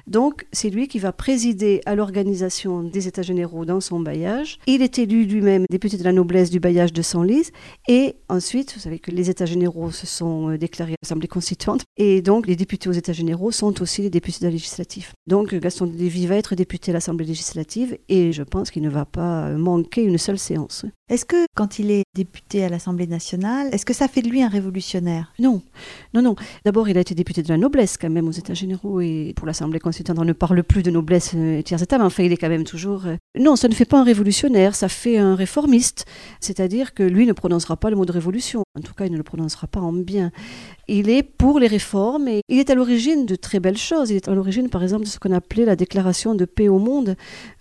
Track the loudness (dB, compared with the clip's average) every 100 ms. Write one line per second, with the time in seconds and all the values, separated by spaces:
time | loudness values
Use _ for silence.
0 | -2 0 0 -2 -10 -6 -4 -2 -4 -4
1 | -4 -4 0 0 0 0 2 2 0 -2
2 | 0 -2 -2 -2 -4 -4 -4 -4 -4 -4
3 | -4 -6 -4 -2 -4 -4 -4 -2 -2 -4
4 | -4 -4 -4 -4 -6 -4 2 2 2 0
5 | 2 2 2 2 4 4 2 -2 -2 0
6 | 2 4 4 4 4 2 2 4 2 0
7 | -2 0 2 2 0 -6 -20 -6 2 4
8 | 4 -2 -4 -4 -2 -4 -6 -10 -10 -10
9 | -6 -2 -2 -2 -2 0 0 -2 -8 -8
10 | -10 -6 -4 -2 -2 -4 -4 -6 -8 -8
11 | -6 -6 -4 -6 -6 -4 -2 -4 -4 0
12 | 4 4 4 2 2 -2 -2 -4 -4 -4
13 | -4 -4 -4 -2 -4 -2 -2 -2 -4 -4
14 | -2 -2 -4 -4 -2 -2 -6 -10 -12 -14
15 | -18 -12 0 0 2 -2 -4 -2 -4 -2
16 | -2 0 0 0 0 -2 -2 -4 -4 -4
17 | -2 -4 -4 -6 -8 -8 -8 -6 -6 -6
18 | 0 2 4 0 -4 -6 -4 -4 -2 -2
19 | -4 -4 -4 -4 -4 -2 0 0 0 0
20 | 2 2 0 -4 -4 -6 -6 -10 -12 -12
21 | -4 -4 0 0 0 0 -2 -2 0 2
22 | 0 -4 -6 -10 -6 -2 -2 -2 -4 -4
23 | -4 -6 -6 -4 -2 -2 -2 -2 -2 0
24 | 0 0 0 2 2 0 -2 -6 -6 -4
25 | -2 -4 -6 0 2 2 -4 -18 -20 -20
26 | -2 2 2 0 -8 -4 0 2 2 2
27 | 2 -2 -2 -2 0 2 2 4 2 0
28 | -2 -2 -2 -4 -8 -6 -6 -6 -4 -2
29 | -2 -4 -6 -8 -8 -6 -4 -4 -4 -4
30 | -4 0 0 0 2 4 4 2 2 2
31 | 4 2 2 -2 0 -2 -2 -2 0 2
32 | 2 2 2 2 0 -2 -4 -6 -6 -6
33 | -6 -8 -6 2 4 6 4 4 4 6
34 | 6 4 2 2 2 4 4 2 -4 -2
35 | 0 4 4 2 0 0 4 4 4 -4
36 | -14 -18 -20 -12 -8 -4 -2 -2 -4 0
37 | 2 4 2 2 0 0 -2 -2 0 0
38 | 0 -2 -2 -4 -4 -6 -6 -10 -12 -8
39 | -6 -6 -6 -6 -6 -6 -8 -6 -4 -4
40 | -2 -2 -2 -6 -16 -18 -20 -16 -2 0
41 | 4 2 2 2 4 6 4 2 0 0
42 | 0 0 0 -2 2 2 4 4 2 2
43 | 2 0 0 -4 -2 0 0 0 -2 0
44 | 0 0 0 0 0 -2 -2 -2 0 -2
45 | -4 -4 0 0 0 2 2 2 0 0
46 | 0 0 0 0 0 2 4 4 2 0
47 | -2 -4 -10 -20 -20 -8